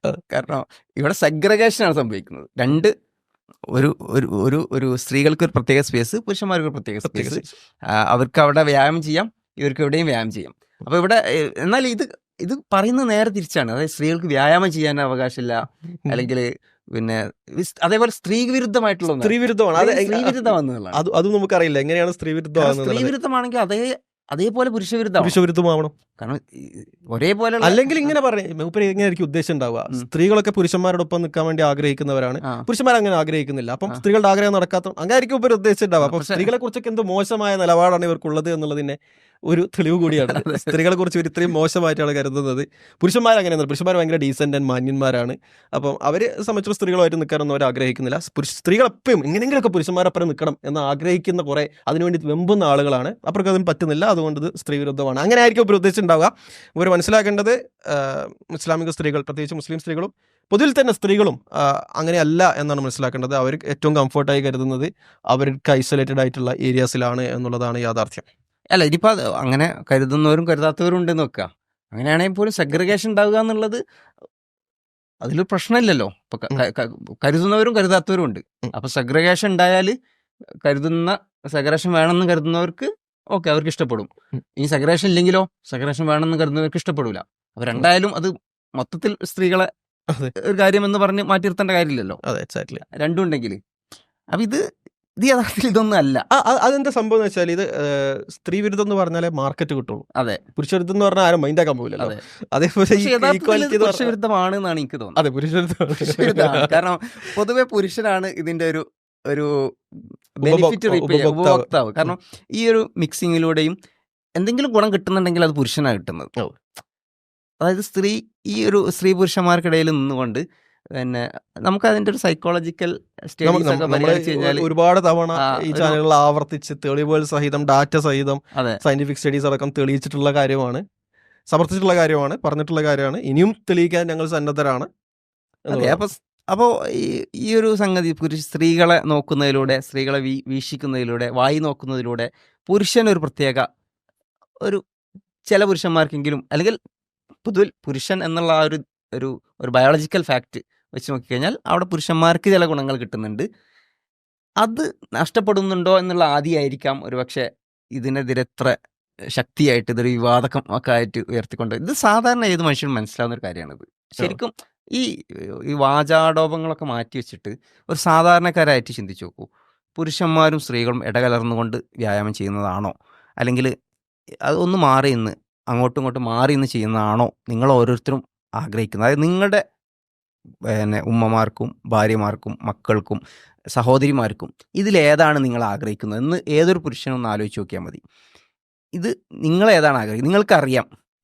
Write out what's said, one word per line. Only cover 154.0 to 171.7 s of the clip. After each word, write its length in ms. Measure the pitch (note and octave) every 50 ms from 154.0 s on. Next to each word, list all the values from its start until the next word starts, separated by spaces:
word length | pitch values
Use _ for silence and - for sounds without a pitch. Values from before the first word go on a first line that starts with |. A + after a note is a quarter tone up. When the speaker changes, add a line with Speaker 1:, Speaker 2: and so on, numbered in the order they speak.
| _ _ _ _ _ _ _ _ _ _ -
Speaker 2:
അത് 400 | G3+ G#3+ A3 A3+ C4 D#4 - - _ - - -
നഷ്ടപ്പെടുന്നുണ്ടോ 840 | A2+ D#3 - - A#3 G3+ G#3 G#3 G3 G3 F#3+ F#3+ F3+ F3 F#3 F#3+ F#3
എന്നുള്ള 260 | F3+ F3+ F3 F3 E3+
ആദിയായിരിക്കാം 800 | D3+ C#3+ D3 C#3+ D#3+ E3 D3+ C#3+ C#3 C3 A2 - C#3+ C3+ C#3 -
ഒരുപക്ഷെ 460 | - - B2+ B2+ B2+ - C#3 B2 - _ _ _ _ _ _ _ -
ഇതിനെതിരെ 500 | A2+ C3 A#2 C3+ C3+ C#3 C3+ B2 B2+ B2+
എത്ര 360 | B2 - _ - B2+ B2+ A2+ - _ _ _ _ _ _ _ - - -
ശക്തിയായിട്ട് 640 | - C3 A#2+ _ - - D3+ C#3+ B2 A#2 A2+ -
ഇതൊരു 160 | A#2+ A#2 A#2+ B2+
വിവാദം 540 | B2 A#2 A#2 A#2+ A#2+ B2 A#2 A#2 - C#3 - -
ഒക്കെ 240 | G2+ B2+ - -
ആയിട്ട് 320 | A#2+ A#2 A#2 G#2 - A#2+ G#2 -
ഉയർത്തിക്കൊണ്ട്, 460 | B2 A#2 G#2+ - - - A#2 A2 G#2+
ഇത് 180 | A2+ D3+ G3
സാധാരണ 520 | D4+ - - G#3+ G#3 A3+ A#3 A#3+ B3 B3 A3+
ഏത് 180 | G3+ F3+ E3
മനുഷ്യനും 320 | E3+ D#3 C#3 - - C#3+ C3
മനസ്സിലാവുന്ന 400 | A2+ G#2+ G#2 - - A#2+ A#2 A#2+
ഒരു 80 | A#2+ -
കാര്യമാണിത്. 380 | F#2 E2+ E2+ D#2+ D2 C2+ -
Speaker 1:
ആ. 420 | - _ _ _ _ _ - - F3
Speaker 2:
ശരിക്കും 300 | F3+ F#3+ - A#3+ A3+ - - - _ _ _ _ -
ഈ, 300 | - B3 C4 A#3 - - - - - - - G2 F#2+ - -
ഈ 80 | C#3+
വാചാടോപങ്ങളൊക്കെ 1120 | D3 D3 C#3 C3+ C#3 D3 D3 C#3+ D#3+ D#3+ D#3+ D#3+ D#3 D#3+ D#3+ D#3 D#3+ E3 D#3+ E3 D#3 - D#3
മാറ്റി 320 | C#3+ A#2+ A#2 A#2 - -
വെച്ചിട്ട് 400 | C3 A#2+ - - F2+ - G#2 A2 - _ _ _ _ _ -
ഒരു 100 | E3+ D3
സാധാരണക്കാരായിട്ട് 920 | - F3+ D#3+ E3 E3 F3 F3 F3 F3 F3 D#3+ F3 D#3+ D3 C#3+ B2+ A2+ -
ചിന്തിച്ചു 320 | A#2 - G2+ F#2 F#2 - F#2
നോക്കൂ. 240 | E2+ _ - F#2+ - _ _ _ _ _ _ _ _ -
പുരുഷന്മാരും 640 | - E3 D#3 C#3+ - F#3 E3 D#3+ D#3+ D#3 D#3 D#3 D3+
സ്ത്രീകളും 460 | - - B2 A#2+ A#2 A#2+ A#2+ B2 -
ഇടകലർന്നുകൊണ്ട് 680 | - G2+ B2 B2+ B2 A#2+ A#2 A2+ A#2 A#2 A2+ A#2 A2+